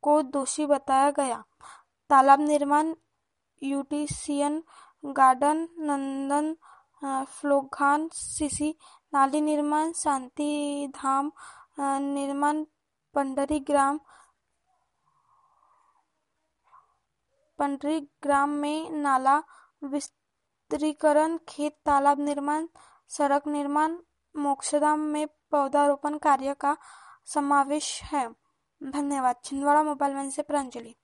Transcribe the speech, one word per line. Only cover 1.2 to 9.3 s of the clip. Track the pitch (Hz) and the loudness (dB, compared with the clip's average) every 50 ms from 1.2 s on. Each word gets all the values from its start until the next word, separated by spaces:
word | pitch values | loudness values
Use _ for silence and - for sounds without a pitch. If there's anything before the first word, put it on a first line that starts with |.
| 277 262 233 - - _ _ _ - - - - _ _ _ _ _ _ | -2 -4 -4 -8 -10 _ _ _ -20 -20 -20 -20 _ _ _ _ _ _
तालाब | 285 269 262 277 277 277 | 6 6 8 8 8 8
निर्माण, | 302 294 302 294 285 277 294 294 311 320 320 _ _ _ _ _ _ _ _ _ _ _ _ _ 277 | 6 2 2 2 2 2 2 2 2 0 -4 _ _ _ _ _ _ _ _ _ _ _ _ _ -6
यूटीसीएन | 269 277 277 269 _ 302 294 302 294 - - - - 294 277 285 285 294 311 320 _ - - - _ _ _ - | -4 -4 -4 -4 _ -4 -4 -4 -6 -8 -10 -6 -6 -2 -2 0 -2 -2 -4 -8 _ -20 -20 -20 _ _ _ -12
गार्डन, | 277 277 277 269 262 262 247 277 285 302 320 330 330 339 339 | -8 2 4 6 6 6 4 2 2 2 0 -2 -6 -8 -6
नंदन, | 311 294 285 277 269 269 269 269 277 269 285 294 302 311 320 - _ - - _ _ _ _ _ - | -4 -2 -2 -2 -2 -6 -6 -6 -4 -2 0 0 0 -2 -6 -8 _ -20 -20 _ _ _ _ _ -8
अ, | 277 269 269 269 | -6 -4 -4 -6
फ्लोघान, | - - - - 285 277 277 269 269 - - 285 277 285 302 311 330 - | -8 -12 -6 0 2 2 2 0 -2 -4 0 2 2 2 2 0 -4 -8
सीसी | - - - - - 311 285 - - 294 302 311 _ _ - - _ _ _ - | -12 -12 -10 -6 -4 -4 -4 -4 -2 -4 -4 -4 _ _ -20 -20 _ _ _ 2
नाली | 277 277 277 | 2 2 4